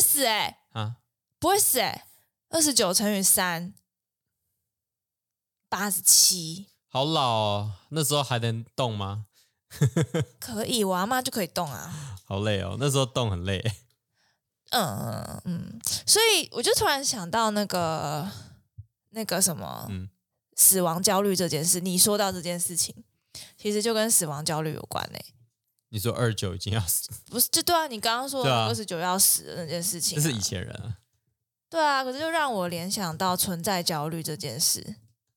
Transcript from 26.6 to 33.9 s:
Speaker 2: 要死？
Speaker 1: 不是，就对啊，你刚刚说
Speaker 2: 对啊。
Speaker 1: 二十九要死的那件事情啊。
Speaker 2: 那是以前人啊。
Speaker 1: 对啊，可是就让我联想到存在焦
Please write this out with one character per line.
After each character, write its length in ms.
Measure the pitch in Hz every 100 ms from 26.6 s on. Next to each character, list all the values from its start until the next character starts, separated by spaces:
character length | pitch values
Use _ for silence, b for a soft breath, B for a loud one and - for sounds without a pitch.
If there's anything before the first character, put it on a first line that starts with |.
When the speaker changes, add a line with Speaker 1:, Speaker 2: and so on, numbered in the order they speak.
| -
Speaker 2:
要 80 | 110 87
死？ 220 | - - -
Speaker 1:
不 160 | - 226
是， 80 | 240
就 120 | -
对 140 | 320
啊， 140 | 339 311
你 100 | 226
刚 200 | 226 233
刚 120 | 269
说 140 | 269
Speaker 2:
对 80 | 240
啊。 160 | 120 110
Speaker 1:
二 40 |
十 140 | 120 202
九 140 | 170
要 180 | 180 185
死 240 | - -
的 140 | - 131
那 100 | 165
件 160 | 170
事 180 | 175 170
情 160 | - 147
啊。 60 |
Speaker 2:
那 80 | 151
是 20 |
以 60 | 117
前 260 | 95 95
人 80 | - -
啊。 220 | - 104 _ _ _ _ _ _ _
Speaker 1:
对 160 | 330
啊， 200 | 302 269
可 80 | 262
是 80 | 254
就 100 | 320
让 220 | 330 285
我 140 | 214 175
联 200 | 170 180
想 300 | 202 180 160
到 180 | 190 180
存 240 | - 170
在 220 | 165 185
焦 260 | 170